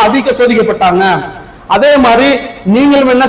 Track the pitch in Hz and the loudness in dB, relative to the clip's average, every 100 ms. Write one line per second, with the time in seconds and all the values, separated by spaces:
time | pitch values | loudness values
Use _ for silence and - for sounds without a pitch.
0 | 220 269 247 240 240 226 220 202 185 180 | 0 0 -2 0 0 0 -2 -2 -2 0
1 | 190 165 - - - - - 202 285 285 | 0 -2 -6 -14 -20 -16 -4 0 2 2
2 | 247 226 277 247 170 - 185 226 285 277 | 2 2 2 -2 -6 -8 -2 0 2 2
3 | 262 254 | 2 0